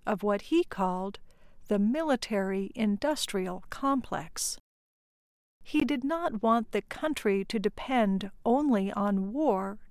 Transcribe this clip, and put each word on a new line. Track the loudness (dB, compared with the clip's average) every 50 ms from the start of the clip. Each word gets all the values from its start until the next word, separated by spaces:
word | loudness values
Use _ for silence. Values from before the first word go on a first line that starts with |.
| -4
of | -2 -2 0 2
what | 0 0 0 0
he | 2 4 4 4
called | 2 0 -2 0 0 0 -2 -4 -6 -8 -10 -14 -20 -20 -20 -20 -20 -20 -14 -4 0
the | 2 4
military-industrial | 4 4 2 2 2 2 0 0 0 0 0 0 0 0 0 -2 -4 -4 -2 0 0 0 2 2 0 0 0 -2 -2 -2 -2 -2 -2 -4 -6 -8 -10 -12
complex. | -8 -2 0 0 0 0 0 -2 -6 -6 -6 -8 -6 -6 -4 -4 -6 -8 -12 _ _ _ _ _ _ _ _ _ _ _ _ _ _ _ _ _ _ _ -8
He | -4 -2 0 0
did | 0 0 0 -2
not | -2 -2 -2 -2 -4 -2 0 2
want | 2 4 2 2 0 -2
the | -4 -4
country | -4 -6 -4 -4 -4 -2 0 0 2 2 2 0
to | -2 -2 -2
depend | 0 -2 -2 -4 -4 0 2 4 4 4 2 0 -2 -4 -8 -4 0
only | 2 2 4 4 4 4 4 2 0 0
on | 0 0 2 2 0 0 -2 -2
war | 0 2 2 2 2 0 -4 -6 -10 -14 -14